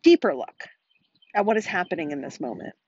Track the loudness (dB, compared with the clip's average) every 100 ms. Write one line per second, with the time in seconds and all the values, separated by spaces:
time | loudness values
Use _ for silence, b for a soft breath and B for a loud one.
0 | 8 6 4 -2 -8 _ -20 _ _ _
1 | _ _ _ -2 0 0 -2 -4 -4 -6
2 | -6 -6 -10 -10 -10 -8 -12 -16